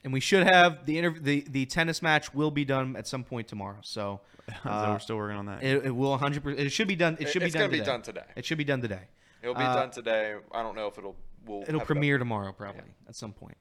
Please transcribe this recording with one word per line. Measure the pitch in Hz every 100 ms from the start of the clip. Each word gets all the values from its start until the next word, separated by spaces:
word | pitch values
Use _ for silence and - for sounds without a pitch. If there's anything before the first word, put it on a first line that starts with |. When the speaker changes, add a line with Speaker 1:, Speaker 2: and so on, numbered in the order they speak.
Speaker 1:
And | 139
we | 131
should | - 190 180
have | 180 175 147
the | 139 160
interv-, | 175 165
the, | 143 143 143
the | 135
tennis | 131 175 165 160
match | 165 151 -
will | 135 151
be | 147
done | 139 135 131
at | 131 110
some | 131
point | 123 123 110
tomorrow. | 107 98 101
So, | - 113 101 101 - - -
Speaker 2:
<laughs> | 104
So | 101
Speaker 1:
uh, | 104 107
Speaker 2:
we're | 104
still | - 110
working | 104 104
on |
that. | 101 98
Speaker 1:
it, | 135 139
it | 131
will | 123 139
a | 135
hundred | 143 147
per-, | 143
it | 135 143
should | - 214
be |
done. | 175 165 160
It | 147
Speaker 3:
It, |
Speaker 1:
should | 180
be |
Speaker 3:
it's | 170
Speaker 1:
done | 160
Speaker 3:
gonna | 196
be | 165
Speaker 1:
today. | 107
Speaker 3:
done | 123
today. | 110 92 -
Speaker 1:
It | -
should | - 160
be |
done | 143 135
today. | 120 95 92 _ _ _
Speaker 3:
It'll | 120
be | 123
Speaker 1:
Uh, | 127
Speaker 3:
done | 127 131
today. | 120 113 110 107 104 -
I | -
don't | 113
know | 104 104
if | 104
it'll, | 98 - - -
we'll | 113 104
Speaker 1:
it'll | 101 156
Speaker 3:
have |
it |
Speaker 1:
premiere | - 151 147
Speaker 3:
up. | 139
Speaker 1:
tomorrow, | 120 107 98
probably | 95 101 101
Speaker 3:
Yeah. | - - -
Speaker 1:
at |
some | 113 110
point. | 101 - -